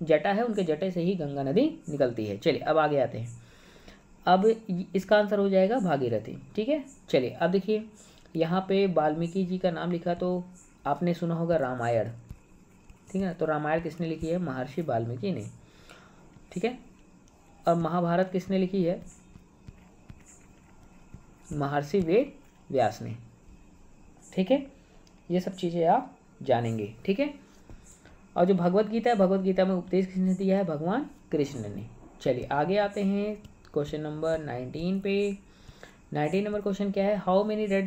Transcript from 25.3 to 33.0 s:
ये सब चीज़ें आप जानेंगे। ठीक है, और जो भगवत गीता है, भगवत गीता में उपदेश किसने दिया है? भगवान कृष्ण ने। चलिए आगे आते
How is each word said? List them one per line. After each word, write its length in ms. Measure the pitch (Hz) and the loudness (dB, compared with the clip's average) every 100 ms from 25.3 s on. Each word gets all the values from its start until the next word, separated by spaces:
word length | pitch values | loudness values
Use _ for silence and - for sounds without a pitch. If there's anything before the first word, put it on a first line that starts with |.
ये 80 | 175 | -2
सब 160 | 185 190 | -2 -4
चीज़ें 300 | 175 170 165 | -4 0 4
आप 320 | 226 269 - - - | 2 0 -10 -20 -10
जानेंगे। 540 | - 120 120 113 104 - - | 0 0 0 -2 -6 -6 -2
ठीक 140 | 196 | 0
है, 140 | 285 - - - - - - - - - - - | -2 -4 -18 -20 -20 -20 -20 -20 -20 -20 -8 2
और 80 | 180 | 4
जो 80 | |
भगवत 320 | 190 175 185 214 | 4 4 2 2
गीता 240 | 226 233 | 0 2
है, 60 | 226 | 4
भगवत 260 | 185 190 | 4 4
गीता 240 | 190 190 185 | 2 2 2
में 100 | 185 | 2
उपदेश 300 | 175 185 185 | 0 0 0
किसने 280 | 185 185 | 0 0
दिया 240 | 185 190 190 | 2 2 2
है? 60 | |
भगवान 460 | 185 147 165 226 294 - - | 2 -2 -2 -2 -4 -10 -4
कृष्ण 440 | 156 139 139 104 98 | 0 0 -2 -8 -10
ने। 120 | 117 - - - | -12 -16 -20 -4
चलिए 240 | - 123 123 | 0 0 0
आगे 320 | 139 156 202 | 0 2 2
आते 260 | 202 202 | 0 0